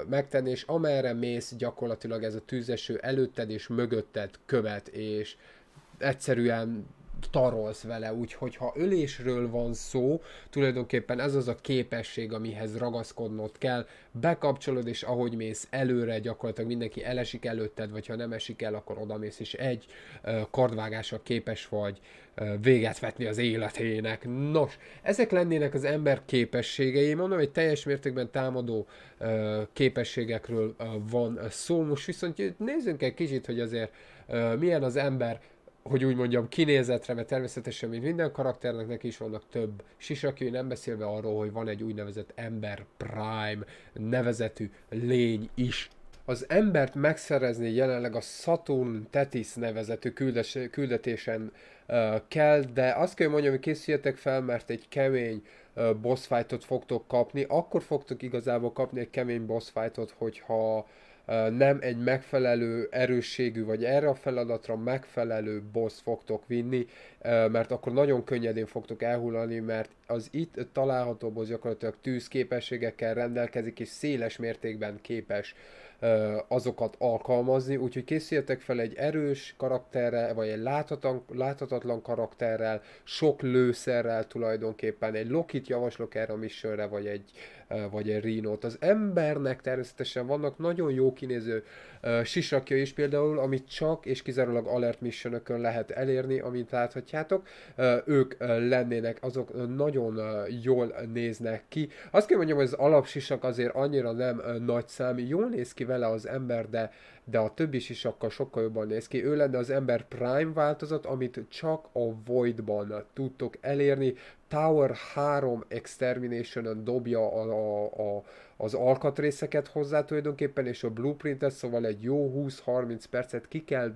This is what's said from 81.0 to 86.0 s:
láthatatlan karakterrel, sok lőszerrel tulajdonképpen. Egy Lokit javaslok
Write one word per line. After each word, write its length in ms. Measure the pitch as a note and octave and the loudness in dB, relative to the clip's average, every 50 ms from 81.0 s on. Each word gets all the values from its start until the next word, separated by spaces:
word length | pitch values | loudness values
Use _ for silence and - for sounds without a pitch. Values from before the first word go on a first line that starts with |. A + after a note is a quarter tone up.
| - C3+ B2+ B2+ B2 - B2+ | 0 0 0 0 -4 -6 -4
láthatatlan 680 | B2 C3 C3+ C#3 C#3 C#3+ B2 C3 B2 A#2 A#2+ A#2 A2+ | -2 -2 -2 -2 -2 -4 -4 -2 -2 -2 -2 -4 -4
karakterrel, 800 | - - A#2+ A2+ A#2 G#2+ - - B2 A#2 A2 A2 A2 A2 A2 G#2+ - - - - - | -2 -2 -2 0 0 -2 -2 -2 -2 0 0 0 0 0 -2 -2 -6 -10 -18 -20 -14
sok 380 | - - - D#3+ D3+ C#3 C#3 | -10 -2 2 4 4 4 2
lőszerrel 840 | - C3 B2 B2+ B2+ B2 A#2+ - - - B2 A#2+ A#2 A#2 A2+ A2+ A2+ - | 0 4 6 6 6 6 4 2 0 0 0 2 2 2 0 0 -2 -4
tulajdonképpen. 880 | - B2 A#2 A2 A2 A2 A2+ A2 A2 - - A2 G#2 - - A2 A2 | -4 -2 0 0 0 0 -2 -4 -4 -2 -4 -4 -2 -2 -2 -2 -2
Egy 160 | A2 A2 A#2 | -2 -2 0
Lokit 380 | A#2+ B2 B2 - - C#3 B2+ - | 0 0 0 0 -4 -6 -2 -2
javaslok 480 | B2+ A#2+ B2 B2 A#2 - | 0 0 0 -2 -2 -4